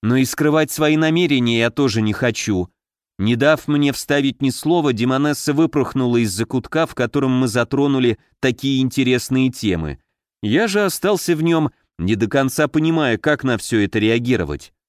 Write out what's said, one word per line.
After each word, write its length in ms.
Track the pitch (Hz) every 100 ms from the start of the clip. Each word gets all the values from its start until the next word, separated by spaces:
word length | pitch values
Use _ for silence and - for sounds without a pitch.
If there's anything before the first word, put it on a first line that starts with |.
«Но 140 | 107 127
и 80 | 131
скрывать 440 | - 151 156 151
свои 260 | - 151 156
намерения 600 | 156 165 175 139 120 117
я 120 | 117
тоже 300 | 113 139 110
не 120 | 107
хочу». 560 | 104 123 110 - 98 90 _ _ _ _ _
Не 200 | 101 117
дав 320 | 139 156 -
мне 240 | 147 143
вставить 480 | 131 - 143 139 -
ни 80 | 135
слова, 420 | 123 156 175 147
демонесса 640 | 117 120 131 147 147 -
выпорхнула 640 | 143 160 151 127 - 127 120
из 160 | 113
закутка, 520 | 95 113 131 - 156 160
в 100 | -
котором 360 | 120 143 135
мы 160 | 127 131
затронули 720 | 113 117 135 143 139 127 110 _ _
такие 400 | 131 113 139 135
интересные 680 | 131 123 123 123 - 131 131
темы. 500 | 123 107 87 78 69 _ _ _ _
Я 240 | 107 127 226
же 160 | 196
остался 500 | 202 - 190 196 -
в 80 | 165
нём, 300 | 165 165 151 _ _ _
не 180 | 85 107
до 120 | 107
конца 400 | 139 135 - 151
понимая, 500 | 151 160 165 143 107
как 280 | - 147 131
на 120 | 117
всё 220 | - 113
это 200 | 101 107
реагировать. 760 | 107 117 120 120 78 73 - _